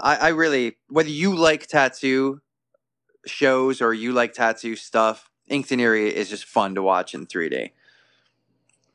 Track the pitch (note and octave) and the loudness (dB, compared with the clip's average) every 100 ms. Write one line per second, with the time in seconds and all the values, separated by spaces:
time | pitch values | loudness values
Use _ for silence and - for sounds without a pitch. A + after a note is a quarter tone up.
0 | C3+ C3 D#3+ D#3+ D#3+ C3+ A#2 - - D3 | 0 2 2 2 2 0 -2 -6 -4 -2
1 | D3+ D3 F#3+ F3 E3 D3+ - D3+ C3 - | 0 0 0 4 2 2 0 0 2 0
2 | C3+ C3 C3+ C#3 _ _ _ _ _ _ | -2 0 0 -4 _ _ _ _ _ _
3 | _ _ - - C3+ C3 C3 C3 A#2 A2+ | _ _ -14 0 2 2 0 0 -2 -2
4 | A#2 B2 A#2+ B2 A2+ A2 A#2 G#2+ - A2+ | -2 0 -2 0 -2 -2 -6 -10 -4 0
5 | A2 A2 _ _ - C#3 B2+ B2+ A#2+ A2 | 2 0 _ _ -6 -6 -2 0 2 2
6 | G#2+ - G2 G#2 - A#2 G2 F#2+ F#2+ F#2 | 0 -2 -6 -10 -4 -2 -2 0 0 0
7 | F2+ - - F#2 D#2 B1+ G#1 _ _ _ | -2 -10 -10 -6 -4 -6 -8 _ _ _
8 | _ _ _ _ _ _ _ _ _ | _ _ _ _ _ _ _ _ _